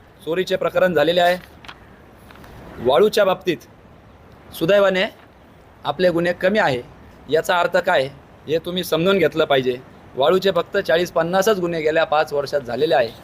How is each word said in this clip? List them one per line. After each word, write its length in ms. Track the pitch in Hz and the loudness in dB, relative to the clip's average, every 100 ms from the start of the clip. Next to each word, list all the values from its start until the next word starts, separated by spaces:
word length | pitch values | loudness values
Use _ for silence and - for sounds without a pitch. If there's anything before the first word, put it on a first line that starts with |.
| - - - | -20 -14 -6
चोरीचे 300 | 175 185 185 | -4 -2 -2
प्रकरण 380 | 165 175 185 | -2 0 2
झालेले 280 | 151 151 180 | 2 2 2
आहे. 160 | 175 180 - - - - - - - - - - - - - - | 2 0 -6 -20 -20 -20 -20 -20 -20 -20 -20 -20 -20 -20 -20 -4
वाळूच्या 440 | 117 147 214 214 | 0 4 4 2
बाबतीत 340 | 190 180 - 151 - - - - - - - - - | 0 0 -4 -6 -10 -20 -20 -20 -20 -20 -20 -20 -18
सुदैवाने 500 | - 165 202 196 185 214 - - - - - - - 135 | -4 2 4 4 0 -4 -8 -20 -20 -20 -20 -20 -12 -8
आपले 240 | 147 180 | -2 0
गुन्हे 240 | 165 175 | 0 -2
कमी 260 | 175 185 214 | -2 -2 0
आहे. 220 | 170 123 - - - - - | 0 -2 -6 -20 -20 -20 -4
याचा 300 | 151 160 180 | -2 0 0
अर्थ 180 | 170 180 | 0 0
काय 260 | 185 170 135 - - - - | 0 0 -2 -8 -20 -16 -4
हे 100 | 160 | -4
तुम्ही 260 | 175 180 | -4 -8
समजून 340 | 170 160 175 196 | -2 0 2 2
घेतलं 280 | 156 156 156 | 0 0 0
पाहिजे. 320 | 135 127 123 - - - 123 | 2 0 -4 -8 -20 -10 -2
वाळूचे 360 | 143 185 190 | 2 2 2
फक्त 260 | 175 - 202 | -2 -2 -2
चाळीस 340 | 170 165 175 | 0 0 0
पन्नासच 480 | 170 165 190 190 196 | -2 0 0 2 0
गुन्हे 220 | 170 165 | -2 -2
गेल्या 220 | 151 160 | 0 0
पाच 300 | 156 151 156 | 2 0 0
वर्षात 280 | 143 135 143 | -2 -2 -4
झालेले 340 | 120 120 160 156 | -4 -2 2 2
आहे. 140 | 113 - | 0 -6